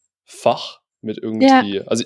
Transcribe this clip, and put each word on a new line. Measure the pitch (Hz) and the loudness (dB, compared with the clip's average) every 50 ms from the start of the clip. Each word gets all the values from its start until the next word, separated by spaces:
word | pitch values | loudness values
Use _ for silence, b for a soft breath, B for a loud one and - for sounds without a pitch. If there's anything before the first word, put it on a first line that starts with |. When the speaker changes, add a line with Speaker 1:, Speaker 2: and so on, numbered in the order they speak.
| _ _ _ _ _ | _ _ _ _ _
Speaker 1:
Fach | _ - - - 117 - - - - - _ _ _ _ _ | _ -14 -2 -2 -2 0 -2 -6 -16 -16 _ _ _ _ _
mit | - 110 104 - - 110 110 110 | -10 -10 -10 -8 -8 -6 0 2
Speaker 2:
Ja. | - 269 269 262 | 4 6 6 4
Speaker 1:
irgendwie, | 113 101 98 98 - | 2 0 -4 -6 -4
also | - 113 117 120 | -4 -4 -4 -4